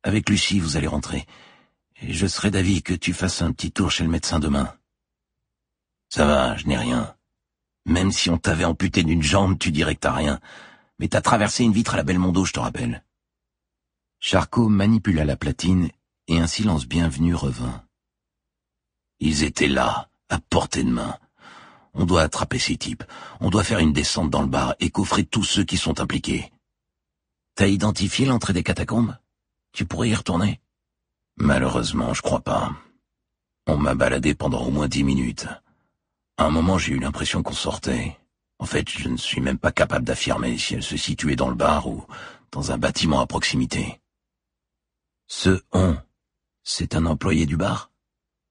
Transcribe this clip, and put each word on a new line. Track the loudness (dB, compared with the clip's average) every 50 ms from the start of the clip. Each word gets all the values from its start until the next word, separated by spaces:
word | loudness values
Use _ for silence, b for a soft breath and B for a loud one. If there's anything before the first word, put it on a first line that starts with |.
| -2
Avec | 0 0 0 2 2
Lucie, | 2 2 2 2 0 0
vous | 0 0 -2
allez | -2 -2
rentrer. | -2 -2 -4 -4 -4 -6 -8 -8 B B B B B B B B B B B _ _ _ -12
Et | -8 -6
je | -2 0 0
serais | 0 0 0 -2 0
d'avis | 2 2 2 2 2 2
que | 0 -2 -4
tu | -2 -2 -4
fasses | -2 0 -2 -2 0 0
un | 0 0
petit | -2 -2 -4 -4
tour | 0 0 0 0
chez | 0 0 0
le | 0
médecin | 0 0 -2 0 0 0
demain. » « | 2 2 2 0 0 -2 -6 _ _ _ _ _ _ _ _ _ _ _ _ _ _ _ _ _ _ _ _ _ _ _ _ _ _ -6
Ça | 0 2 4
va, | 4 4 4 2 0 -2
je | -2 -2
n'ai | -2 -2
rien. | 0 0 0 -2 -2 -2 -6 -10 _ _ _ _ _ _ _ _ _ _ _ _ _ -2
Même | 0 2 2 2 2
si | 2 2 0 2
on | 0 0
t'avait | 2 0 0 2 2
amputé | 0 0 0 0 0 2 2
d'une | 2 2 2 2
jambe, | 2 4 4 4 4 4 2 2
tu | 0 0
dirais | 0 0 0 0 -2
que | -2
t'as | 0 -2 0
rien. | 0 0 0 0 -2 B B B B B B B B B B B B
Mais | -4 0
t'as | 0 2
traversé | 2 4 2 4 2 2 2 2 4
une | 4
vitre | 4 4 2 0 0
à |
la | 0 0
Belmondo, | 2 2 2 2 4 4 2 2
je | 0
te | 0 -4
rappelle. » | -4 -4 -4 -4 -4 -4 -4 -6 -10 _ _ _ _ _ _ _ _ _ _ _ _ _ _ _ _ _ _ _ _ _ _ -10
Charcot | -4 0 0 0 0 0 2 2 4 4
manipula | 4 4 4 4 4 4 4 2 2 2 2
la | 0 0
platine | -2 -2 -4 -4 -2 2 2 2 2 2 0 -4 _ _ _ _ _ _ 0
et | 2 2
un | 2
silence | 2 0 0 2 2 2 0 0
bienvenu | -2 0 0 0 0 0 2 2 2 2
revint. « | 0 -2 -4 -4 -4 -6 -6 -8 -10 -14 _ _ _ _ _ _ _ _ _ _ _ _ _ _ _ _ _ _ _ _ _ _ _ _ _ _ -2
Ils | 0 2 2 2 0
étaient | 0 0 0 0 2
là, | 2 2 0 0 -2 -4 -8 _ _ _ _ -6
à | -6 -6
portée | -2 0 0 0 0 0 -2 -2
de | 0 0
main. | 0 -2 -4 -6 -10 -12 _ _ _ B B B B B B B B B B B B
On | -2 0
doit | 2 4 4
attraper | 4 2 0 -4 -4 -2 -2 -2
ces | -2 -2 -4
types. | -4 -6 -8 -8 -10 -12 B B B B B B B
On | -2 2
doit | 2 2
faire | 2 2 2 4
une | 4 4
descente | 4 2 0 0 0 0 0 0
dans | 2 0
le | 0 0
bar | 0 0 0 -2 -2 -2
et | -2 -2
coffrer | 0 0 0 0 2 0 0
tous | 0 0 -2 0
ceux | 0 2 0
qui | 0 0 0
sont | -2 -2 -2 -2 -2
impliqués. » « | -2 -2 -4 -4 -2 -2 -2 -4 -4 -8 _ _ _ _ _ _ _ _ _ _ _ _ _ _ _ _ _ _ _ _ -2
T'as | 0 2 2
identifié | 2 2 2 0 0 0 -2 -2 0 0 2
l'entrée | 2 2 0 0 0
des | 0 0 0
catacombes ? | -2 -2 -2 -2 -2 0 0 0 0 -2 -8 _ _ _ _ _ _ _ _ _ _
Tu | -8 -6 -6
pourrais | -4 -2 -2 0 0
y | 0
retourner ? » « | 0 -2 -2 0 0 0 0 -2 -4 _ _ _ _ _ _ _ _ _ _ _ _ _ _ _
Malheureusement, | 0 2 2 2 2 2 0 0 -2 -2 -2 -2 -2 -2 -2 -2
je | -2
crois | -2 -2 -2 -2
pas. | 0 0 -2 -2 -2 -4 -6 -8 -14 _ _ _ _ _ _ _ _ _ _ _ _ _ _ _ -2
On | -2 0
m'a | 2 2 2 2
baladé | 2 2 0 0 0 0 0 0
pendant | 0 0 -2 -2 -2 -2
au | -2
moins | 0 0 0 0
dix | 0 0 2
minutes. | 2 2 0 0 -2 -4 -6 -8 -10 -12 -14 _ _ _ _ _ _ _ _ _ _ _ _ _ _ _
À | 0 2
un | 2
moment, | 4 4 4 4 2
j'ai | 2 0 -2
eu | -2 -2
l'impression | -2 -4 -4 -4 -4 -4 -2 -2
qu'on | -4 -4
sortait. | -4 -4 -4 -4 -4 -4 -4 -4 -2 -2 -4 -6 -8 -12 _ _ _ _ _ _ _ -12
En | -8
fait, | -4 -4 -4 -4 -4
je | -6 -6 -6 -4
ne | -4
suis | -4 -4 -4 -4 -2
même | -2 -2 -2 0
pas | -2 0
capable | 2 2 0 0 0 -2 -2
d'affirmer | -2 -2 -2 -2 -2 -2 -2 -2 -4 -4 -4
si | -4 -4 -4
elle | -4
se | -4 -4 -6
situait | -4 -4 -4 -4 -2 -2 -2 0
dans | 0 0 0
le | 0
bar | 2 2 2 2 2 0
ou | -4 -8 -8 -10 -14 B B B B B B B B
dans | -8 -6 -4 -4
un | -2 -2
bâtiment | -2 -2 0 0 0 2 2 2
à | 2
proximité. » | 0 -2 -4 -2 -2 0 0 -2 -2 -2 -4 -4 -6 -8 -14 _ _ _ _ _ _ _ _ _ _ _ _ _ _ _ _ _ _ _ _ _ _ _ _ _ -14
Ce « | -6 0 2 2 2 2 0 0
on », | 2 4 4 4 2 0 -4 _ _ _ _ _ _ _ _ _ _ _ -10
c'est | -8 -6 -4 -4 -2 -2
un | 0 0
employé | 0 0 0 0 0 2 2 2
du | 0 0
bar ? | 0 0 -2 -2 -4 -8 -12 _ _ _ _ _ _ _ _ _ _ _ _